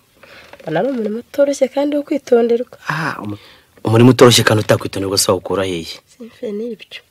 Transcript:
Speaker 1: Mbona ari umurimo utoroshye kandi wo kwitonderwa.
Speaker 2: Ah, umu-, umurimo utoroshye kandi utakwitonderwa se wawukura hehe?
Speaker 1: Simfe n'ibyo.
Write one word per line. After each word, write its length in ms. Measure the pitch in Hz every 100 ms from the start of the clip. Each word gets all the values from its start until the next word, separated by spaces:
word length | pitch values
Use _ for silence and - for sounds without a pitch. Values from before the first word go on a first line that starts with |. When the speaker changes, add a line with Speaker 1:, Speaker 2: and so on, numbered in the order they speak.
| _ _ _ - - -
Speaker 1:
Mbona 180 | - 156
ari 80 | 247
umurimo 280 | 254 208 220
utoroshye 480 | - - 285 277 254
kandi 220 | 277 294 294
wo 60 |
kwitonderwa. 760 | 285 302 - 240 233 233 - - -
Speaker 2:
Ah, 260 | 151 151 -
umu-, 160 | 104 104 - _ _ _ -
umurimo 240 | 113 123
utoroshye 320 | 123 123 117
kandi 160 | 110 107
utakwitonderwa 560 | 101 107 - 98 98 98
se 80 | -
wawukura 340 | 92 - 92
hehe? 300 | 95 85 80 - _
Speaker 1:
Simfe 420 | - 233 - 233
n'ibyo. 480 | 202 233 214 - - _